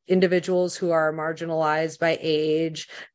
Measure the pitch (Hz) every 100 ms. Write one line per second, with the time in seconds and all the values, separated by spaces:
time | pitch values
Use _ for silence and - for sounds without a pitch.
0 | - 185 185 180 180 180 180 - 180 165
1 | 156 156 156 160 165 160 156 156 160 156
2 | 165 160 160 151 156 156 165 160 - -
3 | -